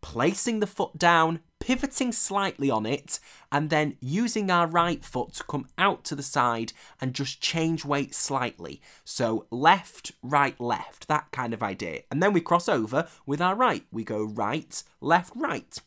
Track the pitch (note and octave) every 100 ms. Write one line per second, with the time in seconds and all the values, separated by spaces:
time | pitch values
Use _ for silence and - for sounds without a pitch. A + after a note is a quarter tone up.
0 | - A2+ C#3+ G3 - A3 G#3 - G3 D3+
1 | F3 E3+ D#3+ E3 _ _ - B3+ C#4 -
2 | B3+ A#3 - G3 G3 - C#3 A2 A2 C3+
3 | - - - - _ C#3+ D3+ D3+ D3+ C#3
4 | B2+ F3 A#3 A3 G3 F3+ E3+ E3+ F3 D#3
5 | - B2+ - - - C#3+ B2+ - G3 -
6 | - C#3+ C3+ D3 B2 A#2 A2+ - - -
7 | C3 B2+ C3+ - - E3 D#3+ D#3+ C#3+ C#3+
8 | C#3 - - C3+ B2 - E2+ C#2 - -
9 | - - A#2 A2 - B2 D3+ F#3+ - -
10 | - - B2 C#3+ C#3 B2+ A#2+ A2+ - -
11 | - D3+ - - B2 A2+ G#2+ F#2+ F2 D2+
12 | _ C#3 F#3+ F#3+ - E3+ E3+ D#3 A2 C3+
13 | E3+ - - D3 F3+ G3+ B3 C3+ - A2+
14 | G#2+ G#2+ G#2+ G#2+ G#2 D3+ - - - _
15 | C3+ E3+ F3 A#3 D4+ - - -